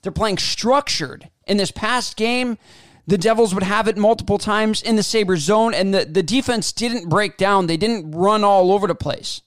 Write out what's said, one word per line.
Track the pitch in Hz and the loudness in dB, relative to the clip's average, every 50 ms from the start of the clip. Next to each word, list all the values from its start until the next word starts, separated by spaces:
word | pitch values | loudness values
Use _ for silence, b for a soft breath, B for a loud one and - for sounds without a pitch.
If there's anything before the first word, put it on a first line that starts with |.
They're | - - | -10 -8
playing | 165 - 226 214 190 - | -4 -2 -2 -2 -2 -2
structured. | - - - - - 226 262 285 285 - - - 160 127 135 - - - _ _ _ | -4 -4 -6 -2 0 2 2 2 0 -2 -6 -6 -6 -8 -10 -18 -20 -20 _ _ _
In | - 196 | -2 0
this | 202 190 - | 0 0 -4
past | - - 220 214 247 247 - - - | -4 -6 -4 -2 -2 -2 -4 -6 -4
game, | - 214 233 240 247 254 247 226 b b b b b b b b b b | -4 -2 -2 0 -2 -2 -4 -6 b b b b b b b b b b
the | - 185 190 | -2 -2 2
Devils | 160 - 226 220 233 208 175 | 2 2 4 4 2 2 2
would | 196 | -2
have | 190 185 208 220 214 220 | -2 0 0 0 0 0
it | 214 | 0
multiple | 208 202 214 226 220 - - 202 202 | 2 2 2 2 2 0 -2 -2 -2
times | - 214 208 214 220 214 214 - | 0 -2 0 0 2 0 -2 -2
in | - 226 226 | 0 0 0
the | 214 | 0
Sabres | 196 - - 226 208 180 185 165 | 0 0 0 0 2 2 0 0
zone, | 139 160 214 214 226 226 | 2 2 2 4 4 2
and | 220 - 190 196 196 | 2 0 0 2 2
the, | 190 - | 0 0
the | - 156 196 | 0 -2 -2
defense | 175 151 208 269 254 - 240 220 - - | -2 0 0 0 0 0 -2 -2 -4 -6
didn't | - - - 240 233 240 170 170 | -6 -4 -4 -4 -4 -4 -4 0
break | 156 202 208 185 - | 0 0 0 0 -2
down. | - 190 196 202 196 180 | 0 0 2 4 2 2
They | 160 165 | 2 0
didn't | 160 196 226 233 214 156 156 | 0 0 0 0 -2 -6 -8
run | 151 165 185 202 214 214 208 | -4 0 2 2 4 4 4
all | 202 202 196 185 180 | 4 4 4 6 4
over | 196 202 196 | 4 2 2
the | 190 165 | -2 -2
place. | - - 147 - - - - - - _ | -4 -4 -8 -8 -6 -8 -12 -12 -12 _